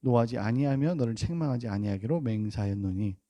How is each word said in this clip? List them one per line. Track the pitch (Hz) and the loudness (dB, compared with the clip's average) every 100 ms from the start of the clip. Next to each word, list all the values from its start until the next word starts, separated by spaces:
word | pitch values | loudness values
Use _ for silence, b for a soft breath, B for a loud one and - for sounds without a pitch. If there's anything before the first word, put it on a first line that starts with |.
노하지 | 131 120 117 120 | 4 4 4 0
아니하며 | 104 120 143 135 147 175 | 0 2 2 2 2 2
너를 | 120 113 | 0 0
책망하지 | - 170 156 123 117 | -2 -2 0 -2 -2
아니하기로 | 101 104 98 107 165 | -2 0 -2 -2 -2
맹세하였노니." | 131 110 107 104 101 98 98 92 104 95 _ | 0 -2 -2 -2 -2 -2 -2 -2 -4 -4 _